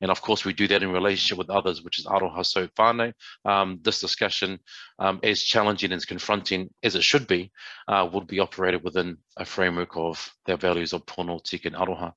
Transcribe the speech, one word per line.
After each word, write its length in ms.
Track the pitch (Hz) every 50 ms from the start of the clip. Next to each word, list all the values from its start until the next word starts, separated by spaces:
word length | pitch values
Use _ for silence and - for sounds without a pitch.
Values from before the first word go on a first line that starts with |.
And 100 | - 95
of 120 | 95 -
course, 220 | - - 110 101 -
we 80 | 95
do 160 | 90 - 104 95
that 140 | 101 101
in 80 | 98 95
relationship 480 | 90 90 95 101 98 92 - - 104 90
with 120 | 90 -
others, 320 | 98 98 92 92 87 -
which 160 | 82 85 - -
is 80 | 78
aroha 380 | - 98 98 95 90 76 87 90
so 220 | - - 98 92 87
whānau. 440 | _ - 110 117 117 120 117 117 113 _ - - - _ _
Um, 360 | 101 101 98 98 95 92 87
this 180 | 80 113 - -
discussion, 580 | - 90 - - 110 98 - - - 92 95 90 _ - - - - - _ -
um, 220 | 98 95 95 92
as 200 | - 110 104 -
challenging 500 | - - - 113 104 104 104 92 - 92
and 60 | 92 85
as 60 | -
confronting 680 | - 90 90 - - 104 101 95 - 98 92 95 - _ _
as 120 | - 117 104
it 100 | 117 110
should 220 | - - 143 127
be, 260 | - 95 87 90 98 _ - - - - - - -
uh, 200 | 104 98 92 87
would 140 | 85 98 92
be 140 | 80 101 95
operated 420 | 95 - - - 92 92 90 90
within 360 | 80 90 80 92 87 87 85 78 _ _ _
a 80 | - 92
framework 520 | - - - 95 90 85 87 87 - -
of 360 | 85 82 82 82 - - - - _ _
their 100 | - 92
values 360 | 85 - 90 87 85 85 80
of 140 | - 87 -
pono, 360 | - - - 90 87 85 82
tika, 260 | _ - - 90 - 85
and 80 | -
aroha. 380 | 90 92 92 92 80 87 87 -